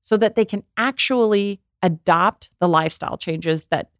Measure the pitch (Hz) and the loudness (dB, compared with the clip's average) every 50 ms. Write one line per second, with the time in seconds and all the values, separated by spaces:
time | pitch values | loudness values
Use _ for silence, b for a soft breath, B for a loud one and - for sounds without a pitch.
0 | _ - 220 208 220 208 - - 220 - - 202 - _ _ - 226 262 262 - | _ 0 0 2 2 0 2 0 -2 0 -2 -10 -10 _ _ -4 -4 -4 -2 -2
1 | - - 262 247 233 214 214 202 202 202 202 190 _ _ _ _ - 180 165 156 | -2 0 2 2 2 4 2 2 0 0 -4 -8 _ _ _ _ -2 -2 -2 0
2 | _ - 165 170 180 208 - _ - _ _ _ 180 180 165 160 160 160 - - | _ 2 2 4 4 0 0 _ -20 _ _ _ 0 2 2 2 0 0 -6 -6
3 | - - - - - - 160 160 165 165 160 160 - _ - 151 - _ _ _ | -10 -10 -8 -8 -6 -6 -6 -4 -2 -2 -2 -2 -2 _ -4 -4 -4 _ _ _